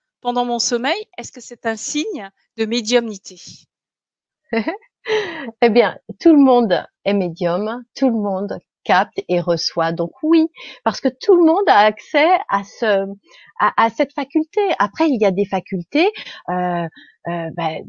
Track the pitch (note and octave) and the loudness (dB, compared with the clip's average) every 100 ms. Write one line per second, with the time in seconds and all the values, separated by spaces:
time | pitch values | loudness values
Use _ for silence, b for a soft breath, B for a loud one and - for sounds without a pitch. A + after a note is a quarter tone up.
0 | _ _ B3 B3 A#3+ A#3+ - A#3+ B3+ G4+ | _ _ -6 -2 -2 -2 -2 -2 -2 -4
1 | G#4+ - - - - A#3+ A#3 G#3+ - D4 | -8 -16 -18 -18 -20 -10 -8 -6 -6 -6
2 | G4+ D#4 G3 _ _ - A3 A#3+ G#3+ B3 | -6 -8 -12 _ _ -6 -4 -2 0 0
3 | A#3 G3 - F#3 - - _ _ _ _ | 0 -10 -16 -20 -20 -20 _ _ _ _
4 | _ _ _ _ - A3+ A3 G#4 _ _ | _ _ _ _ -6 -4 -4 -8 _ _
5 | - G#4+ G4 E4 C4 - A#3+ G#3 G3+ - | -4 -4 -4 -10 -10 0 2 4 2 -2
6 | - F#3+ E4+ D4+ C4 B3 A3 E3 - _ | -16 0 4 6 6 4 2 0 -4 _
7 | F#3+ G3+ F3+ E3 F3 F3+ G#3+ B3 A#3+ - | -2 -2 -2 -4 -2 -2 -4 -8 -10 -2
8 | C4+ A3+ G#3 F#3+ G3 F#3+ _ _ - F#3 | 0 0 -2 -4 -6 -10 _ _ 0 2
9 | F#3 - - F3 E3+ E3 - - E3 E3+ | 2 -4 -2 -2 0 -2 -2 -2 -2 -2
10 | E3+ - D#4 E4 D#4+ B B B - F#3+ | -6 -4 2 2 2 B B B -6 -2
11 | C4 B3+ - F4+ D#4+ E4+ F#4+ A3 G#3+ G#3+ | -4 -2 2 4 6 4 4 4 4 2
12 | - D4 D#4 F#4 - G3 G3+ - A3 G3 | -2 2 2 2 0 -6 -6 -4 0 0
13 | G3 G3+ b b b - G#3 - A3+ - | -2 -10 b b b -2 -2 2 0 2
14 | C#4+ - C#4 D#4 D#4 - G4+ D4+ G3+ - | -4 -4 -4 -4 -2 -2 0 0 -2 0
15 | D#4+ A#3+ G3+ F3+ G3+ F#3+ - F#3 E3+ D4 | 0 2 2 2 -2 -4 -6 -10 -4 0
16 | F#4+ G#4+ B B - F3+ F3+ F3 E3 B | 0 -2 B B -6 -4 -2 -2 -6 B
17 | B B - E3+ E3 - E3 - | B B -8 -6 -8 -6 -6 -6